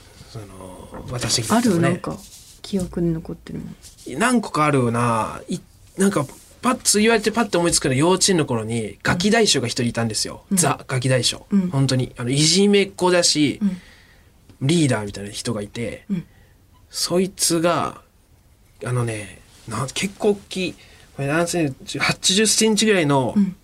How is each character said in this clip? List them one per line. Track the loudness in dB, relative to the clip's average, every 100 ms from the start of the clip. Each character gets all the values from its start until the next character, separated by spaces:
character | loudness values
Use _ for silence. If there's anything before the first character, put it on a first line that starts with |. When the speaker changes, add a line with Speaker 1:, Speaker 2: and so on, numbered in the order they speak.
| -20 -20 -18
Speaker 1:
そ | -16
の、 | -16 -18 -18 -18 -18 -16 -10
私 | -6 -2 -2
に | 2
と | 2
っ |
て | 4
も | 4
ね。 | 2
Speaker 2:
あ |
る？ |
な | 0
ん |
か、 | -4 -10 -12 -20 -20 -20
記 | -6 -4
憶 | -4 -2
に | -2
残 | -2 -6
っ | -14
て | -12
る | -12
も | -12
ん。 | -16 -20 -20 -12 -2
Speaker 1:
何 | 2 2
個 | 0
か | 0 2
あ |
る | 2 2
な。 | 2 0 0 -2 -8 -10
い-、 | -10 -10 -20 -18 0
な | 0
ん |
か、 | 2 -4 -8 -20 -6
パ | -4
ッ | -2 0
と | 4
言 | 4
わ | 4
れ |
て | 2
パ | 0
ッ | 0
と | 2
思 | 2
い |
つ | 2
く | 0
の |
は、 | 2
幼 | 2
稚 | 4 2
園 | 2
の | 2
頃 | -2
に | -2 -4 -6 -6
ガ | -2 0
キ | 2
大 | 4 4
将 | 2
が | 0
一 |
人 | -2
い | -2
た | -2
ん | -4
で | -4
す | -6
よ。 | -8 -4
Speaker 2:
う | 0
ん。 |
Speaker 1:
ザ・ | 0 -2 -4
ガ | -2
キ | 0
大 | 0
将。 | 0 -4 -2
Speaker 2:
う | 0
ん。 | 0
Speaker 1:
本 | 0 2
当 | 0
に。 | -2 -6
あ |
の、 | -4
い | 2
じ | 2 4 4
め | 4
っ | 2
子 | 0 2
だ | 4
し、 | 2 2 0 2
Speaker 2:
う | -2
ん。 | -4 -10 -20 _ _ _ _ _ -4
Speaker 1:
リ | 0 2 2
ー |
ダ | 0
ー | -4
み |
た | -10
い |
な | -10
人 | -8 -6
が | -6
い | -6
て、 | -8 -8 -10 -6
Speaker 2:
う | -6
ん。 | -6 -18 -20 _ _ _ _
Speaker 1:
そ | -8 -2 0
い | 0
つ | -2 0 2
が、 | 2 0 -2 -8 -20 _ _ _ _ _ _ _
あ | -4
の | -2 -2
ね、 | -6 -10 -18 -20 -20 -10
な-、 | -6 -6
結 | -4 -6 -2
構 | 0
大 | 0 -4
き | -6 -6
い、 | -8 -20 -20 -18 -8
こ |
れ | -2
何 | 0 0
セ | 0
ン | -2 -4 -10
チ、 | -4
八 | -4 -2 0 2
十 | 2
セ | 4 2
ン | 4
チ | 4
ぐ |
ら | 4
い | 4
の | 2 2 2
Speaker 2:
う |
ん。 | 0 -2